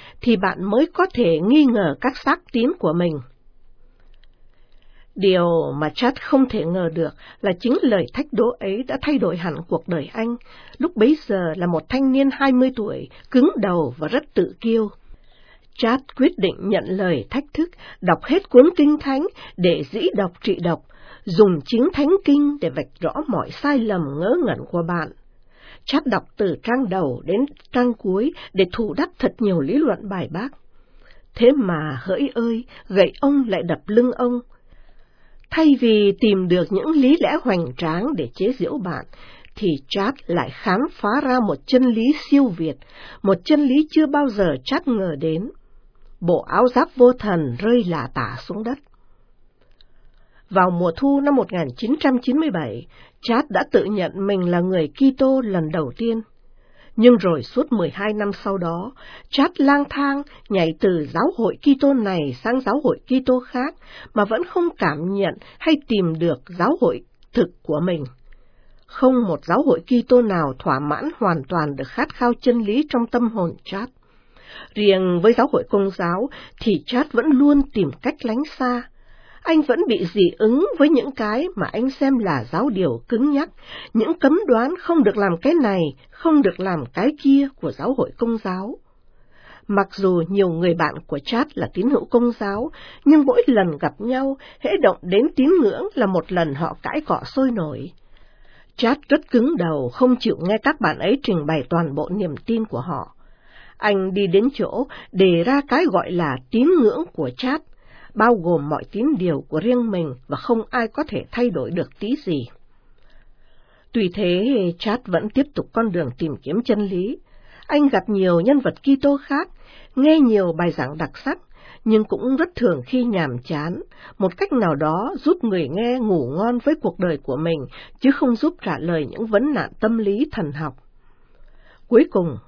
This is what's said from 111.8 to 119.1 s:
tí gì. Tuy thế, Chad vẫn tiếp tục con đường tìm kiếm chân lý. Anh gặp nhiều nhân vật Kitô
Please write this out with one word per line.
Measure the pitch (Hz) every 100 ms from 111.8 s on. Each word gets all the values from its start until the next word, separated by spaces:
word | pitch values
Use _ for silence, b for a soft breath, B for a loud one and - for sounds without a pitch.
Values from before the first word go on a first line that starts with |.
| - -
tí | 208 294
gì. | - 151 120 - - _ _ - - - - - - - - _ _
Tuy | 233 185
thế, | 190 185 175 226 254 180 170
Chad | 220 220 -
vẫn | 175 214
tiếp | 262 285
tục | - -
con | - 226
đường | 175 139 123
tìm | 165 135
kiếm | - 185
chân | 247 214
lý. | 202 185 190 302 - b b b b
Anh | 294 285
gặp | 202 185
nhiều | 202 185 170
nhân | 196 285
vật | 214 -
Kitô | - 269 285